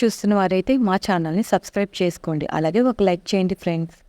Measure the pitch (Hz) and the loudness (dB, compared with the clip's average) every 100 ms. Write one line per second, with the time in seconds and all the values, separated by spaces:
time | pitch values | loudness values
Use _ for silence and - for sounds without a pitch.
0 | 226 - 202 208 185 185 185 269 214 190 | 0 0 0 2 2 0 0 2 2 0
1 | - 180 160 175 240 185 - 202 202 - | 0 -2 0 -2 0 0 0 -4 -4 -2
2 | 180 - - 151 - 156 160 196 254 240 | -2 -2 -4 -4 -4 -2 0 2 0 2
3 | 196 175 - 196 185 190 180 165 165 - | 0 0 -2 0 0 -2 -4 -4 -4 -10